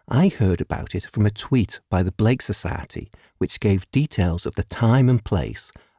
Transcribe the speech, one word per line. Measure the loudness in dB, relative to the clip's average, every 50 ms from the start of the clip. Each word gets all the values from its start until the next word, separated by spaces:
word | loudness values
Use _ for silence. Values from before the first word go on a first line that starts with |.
| _ -2
I | 2 4 4 4
heard | 2 2 2 2 2 0
about | -2 -4 -6 -6 -6 -6 -8
it | -8 -8
from | -6 -2 0 2
a | 2
tweet | 0 -2 -4 -2 0 0 0 -2 -4 -10 _ _
by | 0 0 0
the | 0
Blake | 0 0 2 2 2 0
Society, | -2 -6 -8 -6 -6 -6 -8 -8 -10 -12 -12 -14 -14 -14 -16 -20 _ _ _ -6
which | -6 -4 -4 -2
gave | 0 2 2 2 0 -2
details | -2 -2 -2 0 0 0 0 0 0 -2 -4
of | -6 -6
the | -6 -6
time | -6 -4 0 2 4 4 4 4 4
and | 4 2 0
place, | 0 -2 -2 -2 -2 -8 -12 -14 -18 -20 -20 -20 _ _